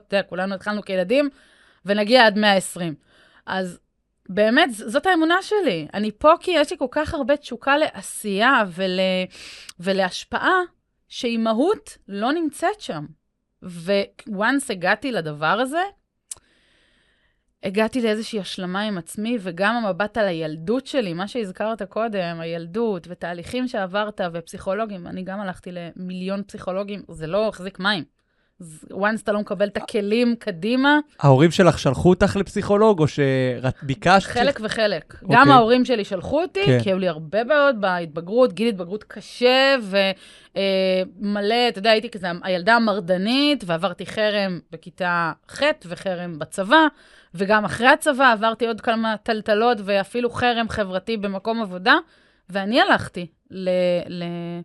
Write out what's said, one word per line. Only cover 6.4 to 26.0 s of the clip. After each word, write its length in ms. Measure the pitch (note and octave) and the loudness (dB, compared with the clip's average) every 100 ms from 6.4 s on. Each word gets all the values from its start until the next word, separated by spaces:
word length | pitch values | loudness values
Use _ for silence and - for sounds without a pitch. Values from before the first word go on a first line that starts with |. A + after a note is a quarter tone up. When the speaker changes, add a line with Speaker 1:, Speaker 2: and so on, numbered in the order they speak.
| - E4 | 2 0
Speaker 1:
יש 160 | D4 | 0
לי 60 | F4+ | -2
כל 100 | C#4 | -4
כך 220 | D4+ D4+ | -2 -4
הרבה 240 | D#4 B3 C#4+ | -4 0 -2
תשוקה 400 | - A#3 - C#4+ | -2 -8 0 0
לעשייה 840 | D#4 - - - G#3+ G3 A#3 C4+ G3+ E3 | 0 -4 -14 -10 -6 0 4 4 0 -2
ול-, 240 | F#3+ F#3 F#3+ F#3 F3+ - - - - - | -2 0 0 0 -4 -10 -20 -20 -20 -8
ולהשפעה, 800 | F3 F#3+ F#3 - - - C#4+ F#4 F4 _ _ _ _ | -2 0 0 -4 -8 -2 2 2 0 _ _ _ _
שאימהות 920 | - B3 A3+ A3+ A3 D#4+ G#4+ - - - | -8 -4 -2 0 2 2 0 -4 -20 -12
לא 240 | G3 A3+ | -4 -2
נמצאת 500 | E4 D#4+ - E4+ G#4 | 0 -2 -2 -4 -4
שם. 240 | - E3+ D3+ D3+ _ _ _ _ | -8 -10 -10 -16 _ _ _ _
ו-once 1000 | F3+ F3 E3 G3+ G3+ - - F#3+ A3 C#4 - | -16 -12 -2 -2 -2 -10 -12 -4 0 -2 -4
הגעתי 420 | F#3+ F3 G#3+ C#4 | -4 -2 -2 -2
לדבר 340 | G#3+ D#3 D3 D#3 G3 | -4 -6 -4 -2 0
הזה, 220 | B3+ D#4+ G4 - _ _ _ - _ _ _ _ _ _ _ _ _ _ _ _ | 0 -2 -4 -8 _ _ _ -20 _ _ _ _ _ _ _ _ _ _ _ _
הגעתי 380 | G3 G3 A3+ B3+ | -6 -2 0 0
לאיזושהי 380 | A3+ G#3+ A3 G#3+ | 0 -2 -4 -8
השלמה 420 | F3+ - F3+ F#3 | -8 -8 -6 -6
עם 160 | G#3+ F#3 | -4 -6
עצמי, 400 | - - G#3+ B3 | -8 -8 -4 -4
וגם 360 | F#3 E3+ G3 A#3+ | -4 -2 0 0
המבט 420 | G#3+ F3 G#3 A#3 | -2 -2 -2 0
על 100 | G3+ | 0
הילדות 600 | E3 D#3 D#3 D#3+ B3 C4 | 0 -4 -6 -2 -2 -2
שלי, 260 | C#4+ G3+ | -2 -2
מה 140 | E3+ G3+ | -4 -6
שהזכרת 540 | B3+ G3 F#3 G#3+ A3+ | -6 -6 -4 -6 -4
קודם, 580 | F#3+ G#3+ A3+ G3+ E3+ E3+ | -6 -4 -4 -2 -4 -6
הילדות, 680 | E3 E3 E3 F#3+ A#3 F#3 E3 | -8 -8 -6 -4 -2 -4 -8
ותהליכים 580 | F3 E3+ F3 E3 B3 B3+ | -12 -10 -10 -8 -6 -4
שעברת, 540 | A#3+ F#3+ G3 G#3 G#3+ F#3 | -4 -4 -4 -4 -4 -6
ופסיכולוגים, 760 | E3+ E3 G3 - G3 A3 F#3+ F3 | -6 -12 -10 -6 -4 -4 -8 -10
אני 160 | F#3 | -10
גם 160 | F#3 F#3+ | -10 -8
הלכתי 300 | G3 F3 - | -8 -10 -12
למיליון 720 | F3 E3+ - | -12 -12 -12